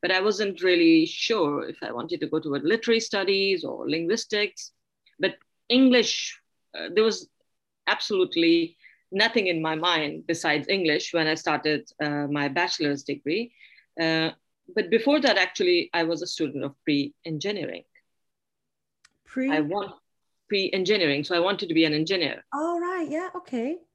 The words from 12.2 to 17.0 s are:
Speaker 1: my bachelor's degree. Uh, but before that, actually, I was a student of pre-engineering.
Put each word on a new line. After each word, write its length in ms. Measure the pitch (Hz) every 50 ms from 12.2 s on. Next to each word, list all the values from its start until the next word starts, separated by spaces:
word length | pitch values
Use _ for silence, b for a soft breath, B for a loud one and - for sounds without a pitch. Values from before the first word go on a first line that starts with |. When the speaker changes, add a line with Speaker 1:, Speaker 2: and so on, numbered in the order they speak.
| 147 143
Speaker 1:
my 180 | 147 147 143 143
bachelor's 540 | 139 175 175 - - - 160 147 143 139 139
degree. 500 | - 143 143 _ 139 160 208 233 233 b b b b b b b b _ -
Uh, 300 | 165 160 160 160 160 160 - _ _ _ _ _ _ - -
but 160 | - - 175
before 300 | 180 226 226 277 285 302
that, 160 | 262 262 208
actually, 540 | 196 180 - - - 190 180 180 175 - - -
I 120 | 170 165
was 180 | 160 170 160 170
a 40 |
student 380 | 170 - - 165 143 139 139 -
of 100 | 139 139 _ _
pre-engineering. 1000 | - 147 143